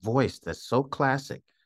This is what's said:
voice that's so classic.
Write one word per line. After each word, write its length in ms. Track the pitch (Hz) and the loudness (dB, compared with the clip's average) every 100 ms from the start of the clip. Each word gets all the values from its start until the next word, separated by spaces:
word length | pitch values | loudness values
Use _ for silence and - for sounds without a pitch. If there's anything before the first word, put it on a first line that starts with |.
voice 380 | 104 127 107 - | 0 2 2 0
that's 240 | - 82 | -8 -8
so 180 | - 120 | 0 0
classic. 600 | 139 - 139 139 143 - _ _ | 0 0 2 2 -4 -12 _ _